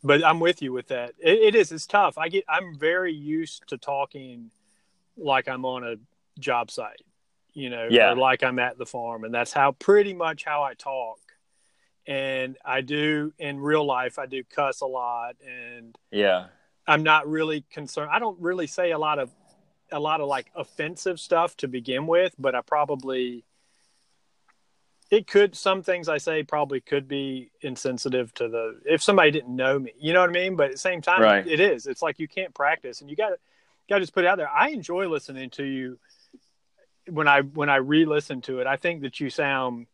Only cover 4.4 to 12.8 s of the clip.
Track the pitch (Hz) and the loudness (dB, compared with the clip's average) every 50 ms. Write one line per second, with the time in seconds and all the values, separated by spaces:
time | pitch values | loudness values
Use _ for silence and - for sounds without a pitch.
4.4 | 117 113 _ _ _ _ _ _ _ _ _ _ _ _ _ - 185 143 135 131 | -20 -20 _ _ _ _ _ _ _ _ _ _ _ _ _ -10 -4 0 0 0
5.4 | 123 - 131 127 127 131 127 127 123 117 117 107 117 _ _ _ _ _ _ - | 0 -2 -8 -6 -6 -6 -8 -6 -8 -10 -10 -12 -14 _ _ _ _ _ _ -10
6.4 | 131 139 123 120 117 - - - 117 107 - - _ _ _ _ _ _ _ _ | -4 -2 -2 -2 -2 -4 -8 -12 -12 -12 -14 -18 _ _ _ _ _ _ _ _
7.4 | _ _ _ 147 139 127 123 117 113 113 117 120 113 - - - 131 131 131 123 | _ _ _ -12 -10 -10 -8 -6 -2 4 6 6 8 6 6 4 4 4 4 2
8.4 | - 127 123 123 123 127 120 120 127 - - 123 117 117 117 113 110 113 117 120 | 2 0 0 0 -2 -2 -2 -6 -12 -10 -10 -10 -10 -8 -10 -10 -10 -4 -2 -2
9.4 | 120 - - 147 135 139 135 _ - - 196 208 202 202 190 175 170 160 160 151 | -2 -2 2 2 2 2 2 _ 2 6 6 6 6 4 -2 -4 -4 -4 -4 -6
10.4 | - 160 151 147 143 139 120 _ - 143 135 131 123 113 110 _ _ _ _ _ | -6 -4 -2 -2 -2 -4 -6 _ -10 -8 -6 -6 -8 -8 -12 _ _ _ _ _
11.4 | _ _ _ _ _ _ _ _ _ _ _ _ _ - 143 135 135 135 135 131 | _ _ _ _ _ _ _ _ _ _ _ _ _ -6 -6 -4 -4 -4 -4 -4
12.4 | 131 127 131 - _ 139 127 135 | -4 -6 -8 -12 _ -4 -4 -4